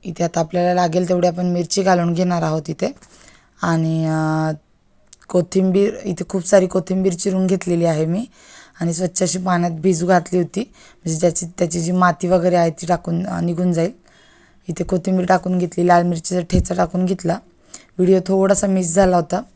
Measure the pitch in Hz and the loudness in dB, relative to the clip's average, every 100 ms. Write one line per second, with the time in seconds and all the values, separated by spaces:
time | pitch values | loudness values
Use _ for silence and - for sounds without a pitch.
0 | 196 160 170 175 160 180 175 180 180 165 | -12 -4 -4 -2 -4 0 0 2 0 0
1 | 175 180 175 170 180 175 170 - 190 180 | 0 2 0 0 -2 -2 -2 -2 2 2
2 | 170 165 180 175 165 156 156 160 214 277 | 2 0 0 0 -2 -2 -6 -6 -6 -6
3 | - - - - _ _ 175 165 160 160 | -20 -20 -20 -20 _ _ -2 0 0 -2
4 | 160 160 156 156 160 156 _ _ _ _ | -2 0 0 -2 -2 -6 _ _ _ _
5 | _ - _ 180 175 190 190 185 202 214 | _ -20 _ -2 0 0 2 2 0 -2
6 | 208 175 170 190 170 202 185 185 - 190 | -6 -6 -4 -6 4 4 4 -2 -2 0
7 | 190 170 202 190 185 185 180 175 170 156 | 0 0 -2 0 0 0 0 0 2 0
8 | 160 175 247 - - - - - 170 170 | 0 -2 -4 -14 -20 -20 -20 -6 -4 -2
9 | 185 175 185 185 185 175 170 165 170 170 | -2 0 0 -2 0 0 0 0 0 2
10 | 175 185 175 180 175 - 240 - - _ | 4 2 2 -2 -2 -4 -8 -12 -20 _
11 | - 160 175 165 170 - 175 175 165 180 | -6 0 0 0 -6 -4 -4 -2 -2 2
12 | 180 170 180 180 180 175 170 156 170 175 | 2 2 0 2 2 2 0 -2 -4 -4
13 | - 170 190 175 170 170 180 165 170 254 | -2 -4 -4 -4 -4 0 0 0 -2 -4
14 | _ _ _ _ _ _ - 165 170 185 | _ _ _ _ _ _ -10 -6 -2 -2
15 | 180 185 180 185 180 180 180 - 175 175 | 0 -2 0 -2 -2 -2 -2 -2 2 4
16 | 175 165 - 180 170 180 180 180 180 185 | 2 -2 -4 -4 0 0 0 -2 -2 0
17 | 185 190 170 - - _ _ - - - | -2 -2 -2 -4 -6 _ _ -20 -20 -2
18 | 180 185 185 190 190 190 202 190 180 180 | 2 2 2 0 4 2 2 0 0 4
19 | 190 180 156 180 233 | 4 4 0 -6 -8